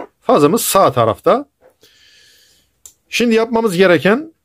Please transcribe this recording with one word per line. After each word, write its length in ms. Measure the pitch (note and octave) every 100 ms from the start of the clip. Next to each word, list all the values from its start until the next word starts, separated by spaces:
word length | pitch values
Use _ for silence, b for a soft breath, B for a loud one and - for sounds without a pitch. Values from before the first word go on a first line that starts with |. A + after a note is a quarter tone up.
| - _
Fazımız 440 | - A#3+ D3 A3
sağ 280 | - G3 D#3+
tarafta. 560 | B2+ A2 G#2 E3 A#3 D4 _ b b b b b b b b b b b _ - _ _
Şimdi 260 | - A#3
yapmamız 420 | A3 A3+ A3+ A3+ F3
gereken 560 | F#3+ E3 F3+ A#3+ D#4+ _